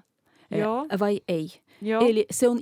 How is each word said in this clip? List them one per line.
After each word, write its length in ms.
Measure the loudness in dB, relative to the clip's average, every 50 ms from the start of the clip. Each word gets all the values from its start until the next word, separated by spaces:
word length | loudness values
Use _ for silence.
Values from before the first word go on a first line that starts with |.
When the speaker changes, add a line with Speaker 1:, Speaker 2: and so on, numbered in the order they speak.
| -18 _ _ _ _ _ _ _ _ -6 -4
Speaker 1:
ö, 40 |
Speaker 2:
Joo. 280 | -2 -2 -2 -2 -4 -4 -6 -4 -2
Speaker 1:
vai 220 | 0 0 -2 -2 -4
ei. 200 | -4 -4 -4 -4 -6 -10 -18 _ _ _ _
Speaker 2:
Joo. 240 | -4 -2 2 4 4 4
Speaker 1:
Eli 160 | 4 2 0 -2
se 160 | 0 2 2 2
on 100 | 2 0